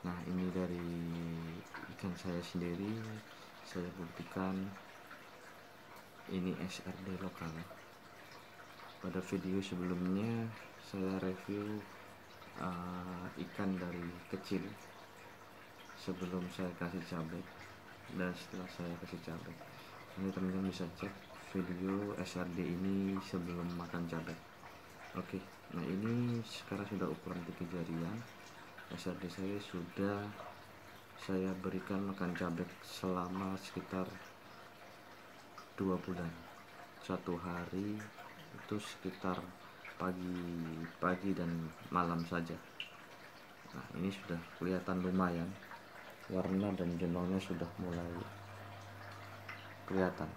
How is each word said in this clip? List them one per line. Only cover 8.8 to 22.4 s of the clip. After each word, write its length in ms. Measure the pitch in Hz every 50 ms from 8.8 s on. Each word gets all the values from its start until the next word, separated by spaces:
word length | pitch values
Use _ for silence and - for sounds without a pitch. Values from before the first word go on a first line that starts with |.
| - - - -
Pada 240 | - 95 82 92 90
video 340 | - - 95 87 92 92 98 98
sebelumnya 880 | - - 87 90 90 90 87 90 90 92 98 107 113 117 117 117 113 110 - - - - - -
saya 340 | - - 98 95 95 95 95 92
review, 560 | 92 95 92 - - 101 104 104 104 107 107 101 - - - - - - - - - - - - - - -
uh, 640 | - 90 90 87 90 90 90 90 90 90 92 87 90 - - - 85 82
ikan 240 | - - 101 98 95 90
dari 300 | 87 87 87 87 85 85 87 - - -
kecil 320 | - 95 - - 101 90 87 101 104 - - - - - - - - - - - - - - - - - - - - - - - - -
sebelum 480 | - - 92 90 92 87 90 92 90 90 -
saya 160 | - 92 90 85 85
kasih 240 | 87 87 87 92 85 -
cabai 320 | 92 85 80 80 87 87 - - - - - - - - - - - - - - - 90
dan 160 | 90 90 90 -
setelah 320 | - - - 92 90 92
saya 240 | - - 87 85 85 82 -
kasih 160 | 85 - 85 82
cabai. 300 | - 82 82 80 85 85 82 - - - - - - - - - - - 95
Ini 80 | 95 95
teman-teman 400 | 95 92 95 92 92 95 95 95
bisa 160 | 87 - 92 82 85 -
cek 160 | - 101 - - - - - - - - - 98
video 560 | 90 87 90 87 92 95 98 98 104 101 101 -
S 160 | 92 92 -
R 120 | 90